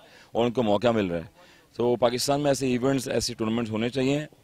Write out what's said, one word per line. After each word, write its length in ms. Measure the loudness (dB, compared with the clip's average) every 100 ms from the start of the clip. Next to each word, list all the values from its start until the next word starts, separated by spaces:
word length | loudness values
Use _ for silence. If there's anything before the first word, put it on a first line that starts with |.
| -20 -20 -4 0
और 100 | 2
उनको 180 | 2
मौका 280 | 2 2 2
मिल 180 | 2 0
रहा 100 | -2
है। 100 | -8 -16 -20 -20 _ -2
तो 180 | 0 2
पाकिस्तान 460 | 2 2 -2 0
में 100 | 0
ऐसे 220 | 0 0
इवेंट्स, 340 | 0 0 0 -2
ऐसे 260 | -4 -4
टूर्नामेंट्स 380 | -4 -2 -2 -2
होने 180 | -4 -2
चाहिए। 380 | -2 0 -2 -4 -12